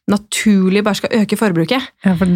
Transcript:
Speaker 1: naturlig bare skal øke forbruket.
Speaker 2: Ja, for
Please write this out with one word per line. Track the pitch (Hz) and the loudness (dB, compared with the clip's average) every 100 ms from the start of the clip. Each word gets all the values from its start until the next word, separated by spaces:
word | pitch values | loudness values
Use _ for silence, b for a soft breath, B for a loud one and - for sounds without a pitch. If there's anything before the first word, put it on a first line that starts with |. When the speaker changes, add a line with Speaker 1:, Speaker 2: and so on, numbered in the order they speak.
| - | -4
Speaker 1:
naturlig | 202 214 - 214 196 185 196 214 | -4 -4 -4 0 2 2 0 0
bare | 196 | -2
skal | - 214 | -2 -2
øke | 202 202 | 0 0
forbruket. | 220 165 165 262 254 _ 196 | 0 0 0 -2 -4 _ -2
Speaker 2:
Ja, | 175 | 0
for | 185 | 2